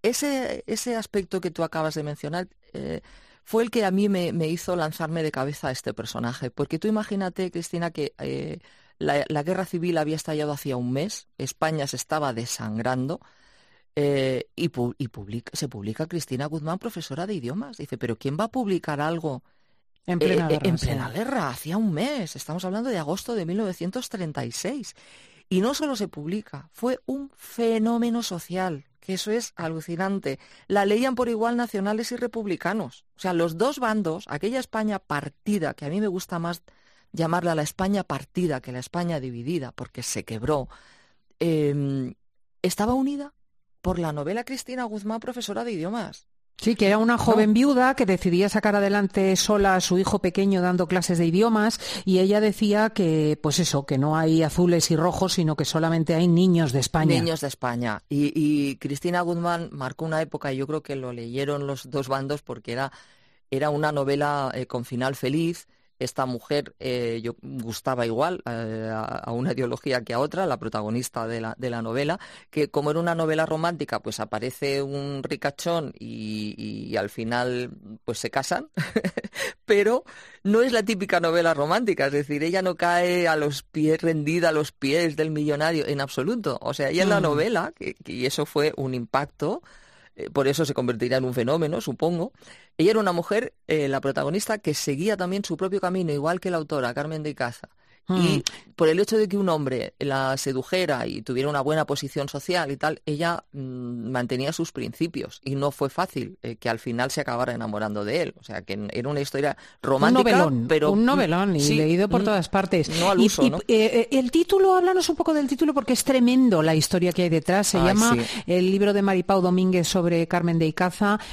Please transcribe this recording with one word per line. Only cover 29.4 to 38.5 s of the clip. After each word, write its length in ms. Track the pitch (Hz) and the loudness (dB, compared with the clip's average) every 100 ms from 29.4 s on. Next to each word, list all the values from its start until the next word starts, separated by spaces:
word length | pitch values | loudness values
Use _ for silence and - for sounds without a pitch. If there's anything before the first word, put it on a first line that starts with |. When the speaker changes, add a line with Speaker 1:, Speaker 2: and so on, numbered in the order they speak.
| 226 - | -4 -6
Speaker 1:
alucinante. 840 | 165 160 156 170 190 196 139 135 - - - | -6 -6 -6 -4 -2 -2 -4 -6 -10 -16 -2
La 180 | 202 | 0
leían 300 | 196 208 262 | 2 2 2
por 140 | 247 240 | 0 -2
igual 280 | 220 233 240 | 0 0 0
nacionales 540 | 240 202 196 214 233 | -2 -2 -2 -2 -4
y 60 | 240 | -4
republicanos. 880 | 240 233 202 165 170 214 131 - _ - | -6 -4 -4 -4 -2 -4 -6 -12 _ -8
O 40 | |
sea, 120 | 185 | -2
los 240 | 170 170 165 | 0 0 2
dos 220 | 240 285 | 0 0
bandos, 460 | 240 214 175 165 - | 0 0 -2 -4 -6
aquella 300 | 147 208 262 | -6 -4 -4
España 400 | 247 226 214 196 | -4 -4 -2 -4
partida, 760 | - 147 143 - - 208 151 | -4 -6 -6 -8 -2 -2 -2
que 100 | - | -4
a 40 | 147 | -6
mí 120 | 190 | -2
me 80 | 214 | -2
gusta 320 | 180 - 170 | -4 -6 -6
más 220 | 170 170 _ _ _ _ _ | -6 -8 _ _ _ _ _
llamarla 420 | - 160 175 170 | -2 0 2 2
la 80 | 156 | 0
España 400 | 151 - 190 202 | -2 -2 0 0
partida 580 | - 139 - - 175 | -2 -6 -6 -2 0